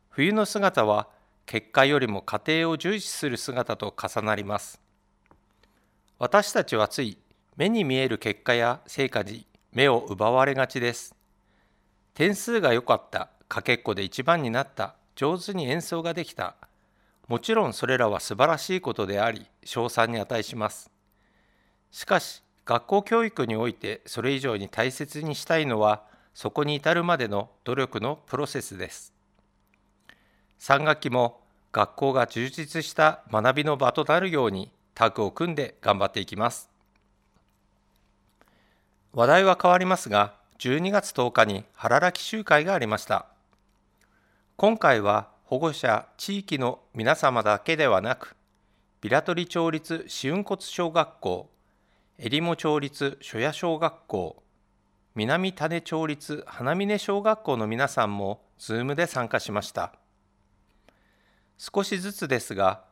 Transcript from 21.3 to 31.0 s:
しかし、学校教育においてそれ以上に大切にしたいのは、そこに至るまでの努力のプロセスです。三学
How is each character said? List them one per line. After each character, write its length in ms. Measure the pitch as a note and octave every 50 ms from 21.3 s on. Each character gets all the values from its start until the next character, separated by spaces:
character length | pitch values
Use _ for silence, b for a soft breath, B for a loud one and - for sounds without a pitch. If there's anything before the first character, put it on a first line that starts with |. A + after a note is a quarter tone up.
| _ _ _ _ _ _ _ _ _ _ _ _
し 140 | _ - -
か 160 | - G3 F3
し、 220 | - - - - _ _ _ _ _
学 220 | - A#2 A#2+ -
校 160 | - G3 G3+ G3+
教 220 | - A#3 A#3 A#3
育 220 | G#3+ G#3+ - C3+
に 100 | A2+ A2
お 100 | A2 A2+ B2
い 60 | G#2+
て 260 | - - G2 G#2+ - _
そ 160 | - - - A2+
れ 100 | B2+ C#3
以 80 | C3+
上 160 | C3 C3+ A2+
に 120 | G2+ G2 F#2+
大 220 | - - A2+ C3 B2+
切 300 | - D3+ C#3 - D3+ D3+
に 120 | D#3+ C#3+
し 100 | - -
た 140 | - E3 D#3+
い 80 | D#3
の 140 | C#3 A#2+ G#2+
は、 240 | G#2+ G#2+ G#2 G#2+ b b b b b b b
そ 160 | - - G#2+
こ 120 | - - D3
に 140 | D3 D3
至 180 | C#3+ C#3+ D#3 E3+
る 80 | F3 E3+
ま 140 | F3 F3
で 100 | D3+ B2
の 240 | G#2+ G#2 G2+ G#2+ - _ _ _
努 100 | - B2
力 260 | C3+ C3+ B2 - A#2
の 200 | G2+ B2+ D3+ - _
プ 100 | _ -
ロ 100 | B2 D3
セ 140 | C#3+ - C#3
ス 180 | A2 - F#2+ F#2+
で 120 | F2+ F#2
す。 220 | - - - - _ _ _ _ _ _ _ _ _ _ _ _ _ _ _ _ _ _ _ b b b b b b b b b b _
三 260 | - - C3+ C#3 D3
学 160 | D3+ D3+ D3+